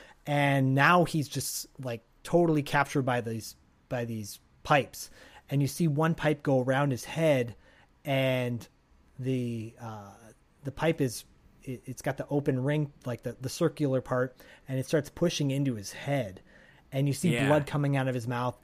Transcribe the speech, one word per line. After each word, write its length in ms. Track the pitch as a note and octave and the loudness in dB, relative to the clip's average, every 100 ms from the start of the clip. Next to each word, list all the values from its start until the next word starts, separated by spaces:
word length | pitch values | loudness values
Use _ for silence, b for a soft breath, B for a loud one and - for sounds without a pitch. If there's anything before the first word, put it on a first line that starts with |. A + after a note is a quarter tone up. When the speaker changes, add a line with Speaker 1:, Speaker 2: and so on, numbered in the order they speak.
| B B - | B B -2
Speaker 1:
And 480 | D3 C#3+ C#3 C3 C3+ | 2 4 4 4 6
now 300 | D3 F3+ D#3+ | 6 6 4
he's 220 | D#3+ B2+ | 0 -2
just, 380 | C#3 - - - - | -4 -6 -8 -10 -12
like, 220 | C3 A#2 - _ | -10 -10 -12 _
totally 380 | - E3+ E3+ D3+ | 2 4 6 4
captured 400 | C#3 D3 C#3+ D3 | 2 2 2 2
by 200 | C3 B2 | 2 0
these, 340 | A2+ A2+ - - _ _ _ | -2 -6 -8 -16 _ _ _
by 160 | B2+ A#2 | -6 -4
these 340 | A2+ G2+ - _ _ | -6 -8 -14 _ _
pipes. 460 | - D3 A#2 - - B B B - | 2 2 2 -8 -18 B B B -4
And 120 | C#3 | 0
you 60 | C3+ | 0
see 200 | - E3+ | 0 0
one 260 | C#3+ D#3+ | 2 2
pipe 300 | D#3+ D#3 D3 | 2 0 0
go 180 | - C3 | 2 2
around 300 | B2+ C3 C#3+ | 2 2 2
his 120 | A#2+ | 0
head, 520 | - D#3+ E3 C3+ A#2+ - b b b _ - | -4 0 4 4 2 -6 b b b _ -4
and 600 | C3+ C3 B2+ B2 A#2+ - _ _ _ _ - | 0 2 0 -2 -4 -10 _ _ _ _ -8
the, 560 | B2+ C3 A#2+ A#2 A2 - | -4 -2 -2 -6 -8 -12
uh, 300 | A#2 G#2+ G2+ G2+ A2 - _ _ | -14 -14 -16 -20 -20 -20 _ _
the 80 | C3 | -12
pipe 300 | - D#3+ E3 | -2 -2 0
is, 240 | C3+ - - _ - _ | -2 -4 -14 _ -20 _
it, 180 | - A#2+ - | -12 -12 -12
it's 160 | B2 | -8
got 160 | - C3 | -6 -6
the 100 | - | -4
open 340 | C#3+ C#3+ B2+ | -2 0 -2
ring, 280 | C3+ D3+ D3 - C3 | 0 -2 -2 -6 -10
like, 180 | A#2 | -8
the, 120 | B2 - | -8 -8
the 80 | B2+ | -10
circular 520 | - E3 C#3 C#3+ C3 | -2 -2 0 0 0
part, 340 | - B2+ C3 - B B - | 0 -2 -2 -4 B B -8
and 100 | C3 | -6
it 80 | B2+ | 0
starts 240 | D#3+ C#3+ | 0 0
pushing 420 | - E3+ - C#3+ | -2 -2 0 0
into 240 | C3+ C#3 A2+ | 0 0 -2
his 160 | G2 | -8
head. 500 | - C#3 C#3+ G#2 F#2 - b b b _ | -10 -4 -2 -4 -10 -20 b b b _
And 160 | C3+ C#3+ | -2 0
you 60 | |
see 200 | C3+ F3 | 2 2
Speaker 2:
Yeah. 140 | A#2+ C#3 | 2 4
Speaker 1:
blood 180 | D3+ C#3+ | 2 2
coming 320 | D3 C#3+ C#3 | 0 0 0
out 100 | C3 | 0
of 80 | B2+ | -2
his 120 | A#2 | -4
mouth, 300 | A#2+ B2 - | -2 -2 -4